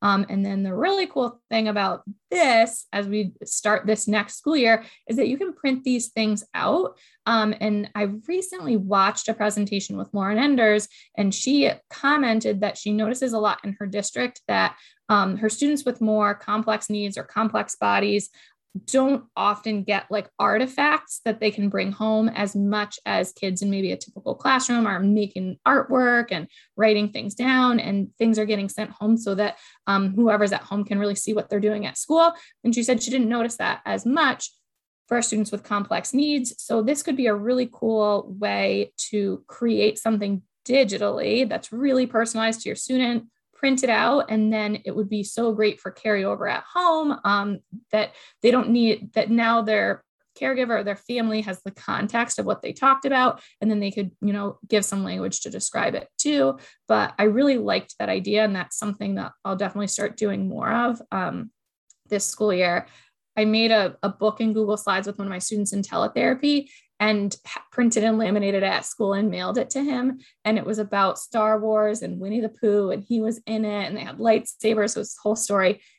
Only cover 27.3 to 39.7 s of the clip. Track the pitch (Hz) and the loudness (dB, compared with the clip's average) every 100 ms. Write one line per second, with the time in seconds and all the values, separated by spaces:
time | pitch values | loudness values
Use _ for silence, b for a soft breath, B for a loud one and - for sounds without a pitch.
27.3 | - 254 262 247 240 - 202 190 - 226 | -4 2 4 4 2 0 -2 -2 0 2
28.3 | 214 214 202 196 - 208 - 214 226 208 | 2 2 -2 -2 -6 -8 -2 2 2 2
29.3 | 196 208 - B B - 196 196 190 226 | 0 -2 -4 B B 0 0 2 2 4
30.3 | 208 202 196 - 202 202 202 208 202 - | 4 2 0 -4 -4 -2 -2 -2 -2 -2
31.3 | 214 - 208 208 208 180 - - 320 339 | -4 -2 0 0 0 -4 -6 0 4 4
32.3 | 339 B B 240 233 233 240 - 262 226 | 2 B B -2 0 2 0 0 0 2
33.3 | 240 233 - 180 - - 196 233 302 285 | 0 -2 -2 -4 -4 -6 -4 0 2 2
34.3 | - - _ _ _ _ _ - 240 220 | 0 -8 _ _ _ _ _ -2 -2 0
35.3 | 214 208 208 - 208 196 - - 254 294 | -2 -2 -4 -4 -4 -2 -4 -2 0 2
36.3 | 294 254 - - 233 220 294 - 262 240 | 0 -2 -8 -2 0 2 0 -2 0 0
37.3 | 208 214 254 247 - 226 220 208 202 - | 0 0 0 -2 -2 0 2 2 0 -2
38.3 | 190 208 202 196 196 202 - - 208 196 | -4 -2 0 0 0 -2 -6 -6 -2 -2
39.3 | 185 - - 233 | -4 -8 -4 0